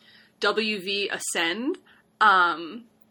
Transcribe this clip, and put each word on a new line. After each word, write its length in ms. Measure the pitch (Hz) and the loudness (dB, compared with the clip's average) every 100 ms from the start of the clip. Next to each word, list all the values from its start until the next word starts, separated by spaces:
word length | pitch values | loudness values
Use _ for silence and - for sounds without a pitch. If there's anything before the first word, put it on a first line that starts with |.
| _ _ _ _ | _ _ _ _
W 420 | 208 208 220 208 | -2 0 -2 -4
V 300 | 180 202 202 | -4 -6 -4
Ascend, 640 | - - 190 165 196 262 359 _ _ _ _ | -6 -6 -4 -2 -2 -4 -6 _ _ _ _
um, 640 | 214 185 175 160 165 226 - _ _ | 4 6 4 0 -8 -14 -18 _ _